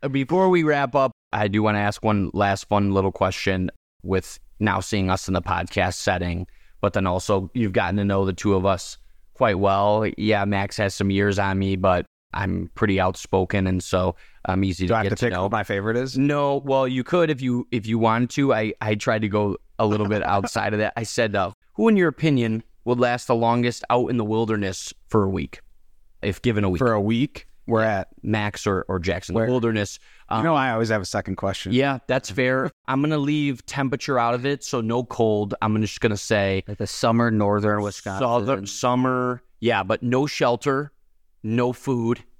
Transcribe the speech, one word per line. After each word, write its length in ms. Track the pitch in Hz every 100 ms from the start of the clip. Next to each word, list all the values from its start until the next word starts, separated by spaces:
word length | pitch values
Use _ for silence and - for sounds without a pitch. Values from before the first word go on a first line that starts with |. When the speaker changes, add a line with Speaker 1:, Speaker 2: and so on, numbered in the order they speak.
Speaker 1:
Uh, 60 | 139
before 420 | 135 131 180 190
we 120 | 180
wrap 320 | 156 147 139
up, 160 | 135 131 - _
I 160 | 104 104
do 140 | 104
wanna 160 | 107 104
ask 260 | 104 107
one 260 | 110 104 95
last 340 | - 101 98 -
fun 240 | 104 101
little 180 | 98 95
question 580 | - 92 - - 92 92 - _ _
with 360 | - 95 - - - -
now 200 | 104 95
seeing 280 | 90 107 95
us 160 | 95 -
in 80 |
the 80 | 95
podcast 520 | 87 90 87 - 90
setting, 520 | 90 - 92 87 87 90 - - -
but 100 | 104
then 140 | 101 95
also 440 | 90 - 101 95
you've 180 | 127 110
gotten 240 | 95 95 101
to 80 |
know 220 | 101 98 98
the 60 |
two 200 | 92 107
of 120 | 98 92
us 320 | 92 - - - - -
quite 260 | - 123 92
well. 460 | 98 98 101 104 107 -
Yeah, 260 | 107 104
Max 320 | 101 98 98 -
has 180 | 101
some 160 | - 101
years 280 | 98 101 101
on 200 | 98 95
me, 180 | 98 95
but 280 | 95 90 - _ _
I'm 360 | - 95 90 87
pretty 260 | - 107 98
outspoken, 680 | 92 92 - 95 92 104 92
and 160 | 92
so 320 | - 92 90 - - -
I'm 180 | - 95
easy 220 | 98 87 92
Speaker 2:
Do 20 |
Speaker 1:
to 60 |
Speaker 2:
I 40 | 113
have 60 |
Speaker 1:
get 60 | 101
Speaker 2:
to 60 | 98
Speaker 1:
to 100 | 120
Speaker 2:
pick 60 |
Speaker 1:
know. 120 | 92
Speaker 2:
what 80 | 95
my 120 | 107
favorite 320 | 101 101 101 117
is? 220 | 131 131
Speaker 1:
No, 400 | 139 147 143 139
well, 280 | 139 135 131
you 160 | 131
could 280 | 120 180 165
if 100 | 143
you, 260 | 131 123 -
if 160 | 120 107
you 120 | 113
wanted 300 | 113 113 120
to. 220 | - 139
I, 220 | 110 110 -
I 120 | 110 107
tried 260 | - 110
to 60 | 110
go 280 | 104 104 95 - -
a 80 | 110
little 200 | 104 104
bit 140 | 107
Speaker 2:
<laughs> 120 | -
Speaker 1:
outside 400 | 101 98 - 104
of 40 | 104
that. 120 | 107 -
I 80 |
said, 300 | 113 - 113
uh, 180 | 101 92 - _
"Who, 140 | - 220
in 80 | 208
your 120 | 170
opinion, 540 | 135 160 139 117 110 - -
would 140 | - 123
last 260 | 123 123 -
the 60 |
longest 480 | 117 117 120 120 117 -
out 180 | 123 120
in 80 | 123
the 60 |
wilderness 680 | 107 110 113 110 101 92 - - -
for 140 | 113
a 40 | 98
week, 320 | 95 69 - - - - - - -
if 180 | 101 95
given 220 | 120 107
a 60 | 101
week?" 80 | 90
Speaker 2:
For 140 | 127
a 80 | 110
week? 460 | 101 117 143 - - -
Where 180 | - 113
at? 240 | 110 101 92 -
Speaker 1:
Max 440 | - 107 104 - -
or, 200 | 95 -
or 100 | 92
Jackson, 360 | 87 85 -
Speaker 2:
Where? 100 | 92
Speaker 1:
the 80 | 113
wilderness. 460 | 127 117 110 101 - - - -
Speaker 2:
You 80 | 110
Speaker 1:
Um, 60 |
Speaker 2:
know, 100 | 160
I 160 | 156 131
always 180 | 113 113
have 140 | 110
a 40 | 92
second 300 | 104 95 95
question. 360 | 98 95 95
Speaker 1:
Yeah, 260 | 120 139 135 -
that's 240 | 127 -
fair. 400 | 95 127 131 131 - -
I'm 160 | 135
gonna 160 | 147 156
leave 460 | 139 151 143 127 -
temperature 520 | 143 135 117 - 131
out 140 | 117
of 120 | 123 131
it, 180 | 143
so 160 | - 131
no 240 | 110 120
cold. 500 | 123 - 113 107 104 -
I'm 120 | 107
gonna, 100 | 107 107
just 140 | -
gonna 160 | 120 104
say 480 | - 107 98 95 -
Speaker 3:
Like 120 | 104
the 80 | 107
summer 440 | - 123 117 120
northern 520 | 110 101 104 104 104
Wisconsin. 400 | 101 98 - 95 127
Speaker 1:
southern, 400 | 120 104 131 98
summer, 760 | - 127 123 127 127 127 123 _ _
yeah, 220 | 113 110
but 200 | 95 107
no 240 | 123 123 147
shelter, 680 | - 135 120 143 135 147 _ _ _ _ _
no 320 | 110 117 123
food. 500 | 123 - 123 117 120 -